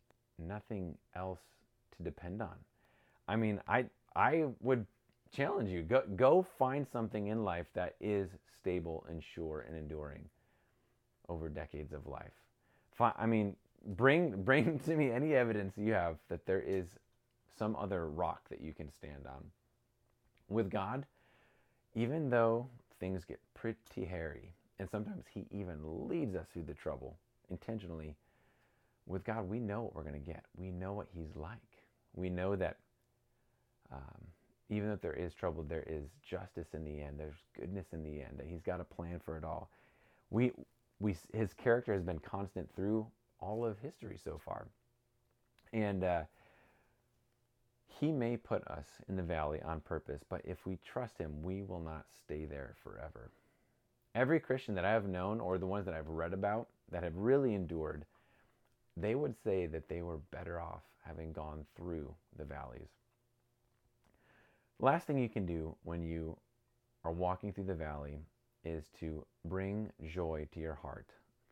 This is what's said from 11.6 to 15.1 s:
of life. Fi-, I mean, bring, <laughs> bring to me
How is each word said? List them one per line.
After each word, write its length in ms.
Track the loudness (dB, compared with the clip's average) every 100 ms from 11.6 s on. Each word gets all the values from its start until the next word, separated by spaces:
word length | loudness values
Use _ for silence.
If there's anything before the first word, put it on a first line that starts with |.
| -6 -8 -6
of 140 | -8 -8
life. 260 | -10 -10 -16 _ _ _ _ _
Fi-, 220 | 4 4 4
I 120 | 4
mean, 280 | 4 4 -2 _ _ -8
bring, 560 | 6 8 8 6 2
<laughs> 20 |
bring 360 | 6 6 6 2
to 160 | 2 4
me 160 | 4